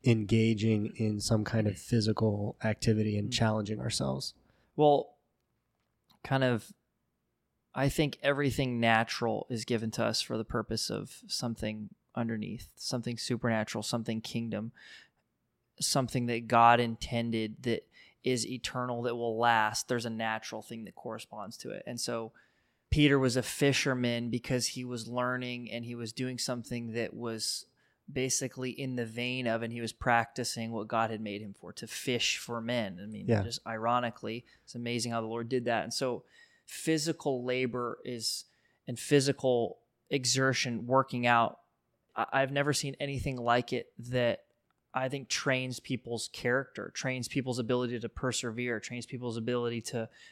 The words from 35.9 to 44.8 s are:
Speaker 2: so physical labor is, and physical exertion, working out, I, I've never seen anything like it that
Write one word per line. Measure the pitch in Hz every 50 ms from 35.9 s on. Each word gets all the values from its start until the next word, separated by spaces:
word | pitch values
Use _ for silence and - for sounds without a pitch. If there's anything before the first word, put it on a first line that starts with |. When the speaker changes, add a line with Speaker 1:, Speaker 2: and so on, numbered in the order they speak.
| 117
Speaker 2:
so | - 139 127 120 87 - _ _ - - _ _ _ _
physical | - - - - 160 160 156 147 165 156 - - 147 135 123 123
labor | 123 127 127 127 123 113 123 120 120 - - -
is, | - 123 113 107 - - - - - _ _ _ _ _ _ _
and | - 123 -
physical | - - 147 143 131 139 135 - - 131 123 120 117 98 - - _ _ _ _ _ _
exertion, | - 143 123 123 120 131 135 135 127 - - 127 120 110 113
working | 120 127 131 131 - - 123 123
out, | 120 120 117 113 - - - _ _ _ _ _ _ _ _ _ _ _
I, | - - - -
I've | 135 139 131 139
never | 143 143 147 143
seen | - - 139 135 -
anything | 143 139 139 131 - 143 131 123
like | 117 120 117 123 123 - -
it | 123 - - _ -
that | 120 123 123 127 120 117 107 - - _ _ _ _ _ _ _